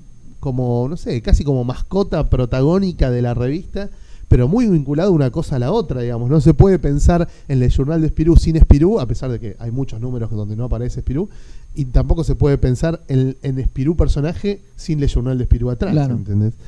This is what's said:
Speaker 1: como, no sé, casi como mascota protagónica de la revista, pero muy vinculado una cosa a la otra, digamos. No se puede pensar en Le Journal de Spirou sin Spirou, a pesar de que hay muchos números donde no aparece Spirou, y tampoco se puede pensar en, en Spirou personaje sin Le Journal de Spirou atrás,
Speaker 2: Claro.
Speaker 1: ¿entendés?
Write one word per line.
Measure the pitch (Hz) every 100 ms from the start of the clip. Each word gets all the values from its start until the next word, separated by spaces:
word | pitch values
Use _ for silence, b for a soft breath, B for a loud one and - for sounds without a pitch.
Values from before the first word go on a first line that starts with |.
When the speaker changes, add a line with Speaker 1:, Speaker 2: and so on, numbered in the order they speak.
| - - - -
Speaker 1:
como, | 143 127 123 120 127
no | 170
sé, | 247 127
casi | 202 185
como | 143 135 123
mascota | 123 - 190 202 165 127
protagónica | 127 123 131 139 185 190 151 131
de | 123
la | 120
revista, | 120 123 160 - 208 202 b b b -
pero | 123 123
muy | 220 233
vinculado | 170 139 147 196
una | 165 131
cosa | 156 - 135
a |
la | 123
otra, | 202 165 139
digamos. | 120 117 120
No | 156
se | 143
puede | 151 196 185
pensar | 143 143 - 175 165 b -
en | 131
Le | 123
Journal | 143 135 165
de | 156
Spirou | - 160 160
sin | - 160
Spirou, | - 143 170 226
a | 110
pesar | 117 131
de | 113
que | 113 95
hay | 117
muchos | 123 135 113
números | 127 123 110
donde | 107 104 107
no | 123
aparece | 113 120 120
Spirou, | 113 131 208 b b b b -
y | 131
tampoco | 160 143 165
se | 147 127
puede | 147 139
pensar | 135 123 165 165 -
en, | 131 131 135
en | 139 131
Spirou | 127 - 135 160
personaje | 151 156 143 - 202 196 - -
sin | - 151
Le | 139
Journal | 131 123 127
de | 120
Spirou | 120 120
atrás, | 123 196
Speaker 2:
Claro. | 156 139
Speaker 1:
¿entendés? | 117 98 101 107 -